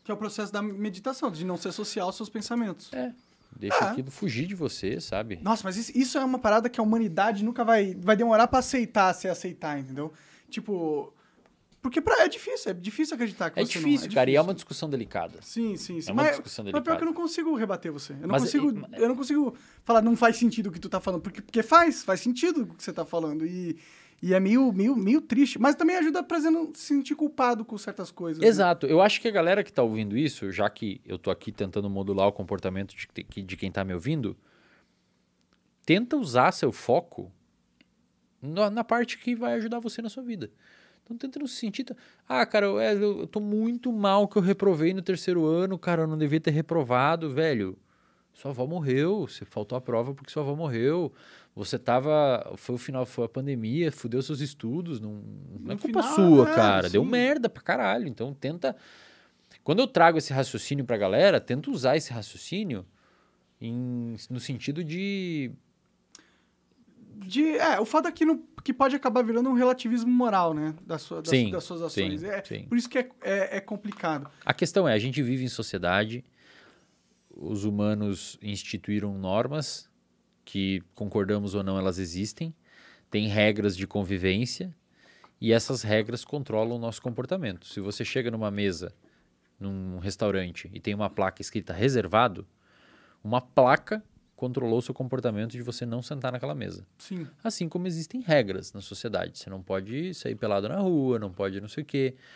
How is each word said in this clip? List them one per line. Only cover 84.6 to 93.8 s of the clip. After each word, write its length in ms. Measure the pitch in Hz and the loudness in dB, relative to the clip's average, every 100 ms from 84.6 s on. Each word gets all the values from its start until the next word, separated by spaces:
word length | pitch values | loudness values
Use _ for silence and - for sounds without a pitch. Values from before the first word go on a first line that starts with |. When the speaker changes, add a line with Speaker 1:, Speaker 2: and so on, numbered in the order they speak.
| 185 - _ _ _ _ - - | -10 -12 _ _ _ _ -20 -6
Speaker 2:
e 140 | 113 | 2
essas 300 | 113 - 135 | 4 4 -4
regras 420 | 107 107 110 117 | 0 0 0 -6
controlam 520 | - 147 135 107 117 120 | -8 -8 -4 -2 -2 -2
o 40 | |
nosso 220 | 117 - | -6 -6
comportamento. 640 | 123 117 127 185 127 87 - | -8 -6 -6 -4 -6 -8 -12
Se 140 | - | -8
você 220 | 98 - | -8 -6
chega 280 | 120 135 120 | -4 -2 -4
numa 200 | 113 107 | -2 -4
mesa, 440 | 101 101 82 90 - _ _ _ _ _ _ | 0 0 0 -8 -14 _ _ _ _ _ _
num 380 | 98 95 92 90 | -8 -8 -8 -6
restaurante 720 | 95 - 107 95 90 82 87 | -6 -2 0 0 -4 -10 -14
e 80 | 101 | -10
tem 140 | - | -6
uma 160 | 104 101 | -4 -4
placa 320 | - 95 - | -2 -2 -2
escrita 320 | 98 110 - | -8 -8 -8
"reservado", 720 | 85 123 127 92 110 120 87 - _ _ _ _ _ _ _ | 0 0 2 2 2 2 0 -16 _ _ _ _ _ _ _
uma 200 | 104 123 | -4 -4
placa 600 | - - 127 147 | 0 4 6 6